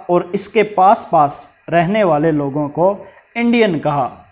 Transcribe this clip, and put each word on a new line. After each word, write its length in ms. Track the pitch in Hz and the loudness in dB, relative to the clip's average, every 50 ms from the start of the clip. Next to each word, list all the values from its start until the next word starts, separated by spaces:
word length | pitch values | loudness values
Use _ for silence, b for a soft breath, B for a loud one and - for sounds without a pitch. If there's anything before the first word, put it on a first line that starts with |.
| - - | -4 -2
और 220 | 175 175 180 175 190 | 0 0 0 -2 -2
इसके 280 | 202 - - - 220 208 | -2 -2 0 2 0 0
पास 460 | 214 - 185 185 196 226 214 - - | 0 2 2 4 4 4 2 0 0
पास 460 | 175 160 147 143 - - - - - _ _ - | 2 2 2 2 0 -4 -6 -8 -12 _ _ -2
रहने 340 | 160 170 170 170 214 220 208 | 0 0 0 0 0 0 2
वाले 280 | 175 156 147 156 165 | 2 2 2 0 0
लोगों 380 | 156 147 143 139 131 147 147 139 | 0 0 -2 -4 -4 -4 -6 -6
को 360 | 143 151 170 196 202 196 B B B B B B - 233 | -2 -2 0 0 -2 -2 B B B B B B -6 -4
इंडियन 420 | 240 240 233 240 220 202 165 143 | 0 0 2 2 2 2 0 -2
कहा, 320 | 139 151 147 143 127 - - - - _ | -2 -2 -2 -2 -4 -4 -6 -12 -18 _